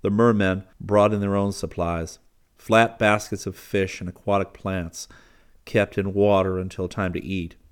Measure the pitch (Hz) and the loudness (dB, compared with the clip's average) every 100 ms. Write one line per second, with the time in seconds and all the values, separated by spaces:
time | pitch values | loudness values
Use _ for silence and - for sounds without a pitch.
0 | 104 101 120 107 95 95 - _ 95 104 | 0 4 4 4 2 0 -6 _ 0 4
1 | 104 107 101 101 101 95 82 - 85 85 | 4 2 0 0 0 -4 -8 -4 -4 -4
2 | 82 - _ _ _ _ - 110 117 - | -8 -12 _ _ _ _ 2 4 4 2
3 | 110 104 - 101 - 92 - 101 95 - | 2 2 -2 -8 -8 -12 -6 -2 -2 -6
4 | 87 - - 98 95 - 98 95 85 - | -12 -10 -2 0 -2 -8 -6 -6 -6 -12
5 | - - _ _ _ _ - 113 98 - | -20 -20 _ _ _ _ -2 0 0 -2
6 | 98 98 104 98 95 92 92 - 90 - | -4 2 4 4 2 -2 -6 -6 -8 -4
7 | 95 85 - 95 85 - _ | -4 -4 -6 -6 -6 -12 _